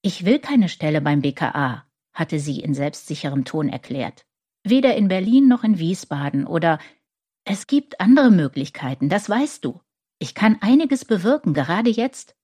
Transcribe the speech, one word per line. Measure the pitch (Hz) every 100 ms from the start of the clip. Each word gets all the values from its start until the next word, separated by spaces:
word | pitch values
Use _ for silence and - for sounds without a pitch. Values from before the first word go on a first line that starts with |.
„Ich | 196 -
will | 180 285
keine | - 277 185
Stelle | - 156 151
beim | 143 147
B | 143
K | 135 147
A“, | 143 135 - _ _ _
hatte | - 160 156
sie | 147 135
in | -
selbstsicherem | 139 143 - - - 147 139
Ton | 127 156 147
erklärt. | - - 135 104 _ _ _ _ _
„Weder | 196 254 262 -
in | 202
Berlin | 190 190 254 269
noch | 247
in | 220 190
Wiesbaden | 165 185 - 143 143 139 -
oder, | 165 165 156 - _ _ _ _ _
es | - 196 -
gibt | 285 - -
andere | 190 277 262
Möglichkeiten, | 185 139 - 139 - 131 131 143
das | 202 202
weißt | 214 294 -
du. | 131 - _ _ _ _
Ich | 165
kann | - 214 214
einiges | 202 277 302 269
bewirken, | - 214 190 294 -
gerade | 151 139 180 233
jetzt.“ | 220 254 - - _